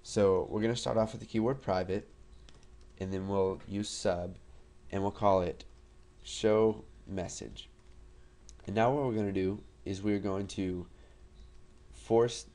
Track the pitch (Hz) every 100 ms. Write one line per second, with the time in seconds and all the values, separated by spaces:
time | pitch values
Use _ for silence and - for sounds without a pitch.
0 | - 107 98 92 - 107 113 120 127 113
1 | 110 110 107 110 113 139 - 92 92 98
2 | - - - - - - - - - -
3 | 95 95 95 98 95 92 - 101 104 -
4 | 101 87 87 - - - - - - 98
5 | 101 - 104 95 87 - - - - -
6 | - - - - 110 107 110 110 - -
7 | - 95 - - 55 - - - - -
8 | - - - - - - - 101 117 147
9 | 131 110 101 98 92 104 - - - 95
10 | 104 101 98 95 98 - 95 90 85 -
11 | - - - - - - - - - -
12 | - 113 120 - -